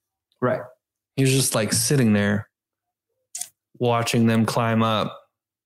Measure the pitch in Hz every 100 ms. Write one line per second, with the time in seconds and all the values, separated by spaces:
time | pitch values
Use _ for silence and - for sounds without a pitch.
0 | _ _ _ - 127 104 - _ _ _
1 | _ - 131 135 120 117 107 110 - 143
2 | 110 104 101 104 - _ _ _ _ _
3 | _ _ _ - - _ _ - 123 117
4 | 117 120 113 113 107 123 113 113 113 107
5 | - - _ _ _ _